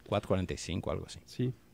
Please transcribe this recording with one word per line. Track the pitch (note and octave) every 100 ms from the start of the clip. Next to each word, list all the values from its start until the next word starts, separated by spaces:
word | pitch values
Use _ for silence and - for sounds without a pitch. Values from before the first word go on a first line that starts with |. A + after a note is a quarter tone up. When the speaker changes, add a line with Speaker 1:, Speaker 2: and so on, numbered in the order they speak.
| -
Speaker 1:
Cuatro | G2+ -
cuarenta | F#2+ F2+
y | D2
cinco, | - F2 -
algo | F2 F2
así. | - -
Speaker 2:
Sí. | - B2+ B2 -